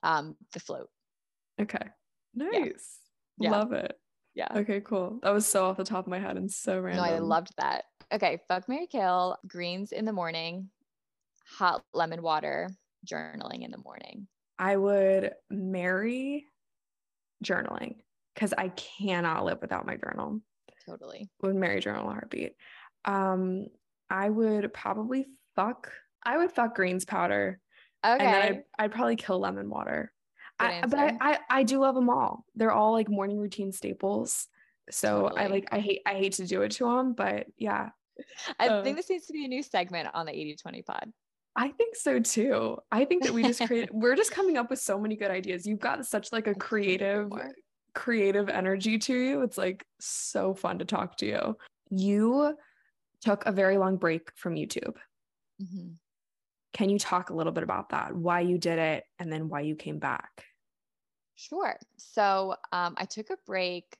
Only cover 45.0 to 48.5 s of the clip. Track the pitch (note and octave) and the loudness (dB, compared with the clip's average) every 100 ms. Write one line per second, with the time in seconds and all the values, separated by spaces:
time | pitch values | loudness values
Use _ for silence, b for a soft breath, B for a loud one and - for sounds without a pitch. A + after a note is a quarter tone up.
45 | G#3+ G#3+ G3+ F#3+ F#3+ F3 F#3+ G#3+ A#3+ - | -2 -2 -2 -2 -2 -6 -2 -2 0 -2
46 | A#3+ G#3+ G#3 A3+ A3 G3 - A3 G3 F#3 | -2 -2 -2 -2 0 -2 0 0 2 2
47 | G3 G#3 G#3 G#3 C4+ C4+ _ _ _ - | 2 0 -2 -6 -10 -12 _ _ _ -6
48 | - A#3 G3 G3 G3+ | 0 4 4 4 2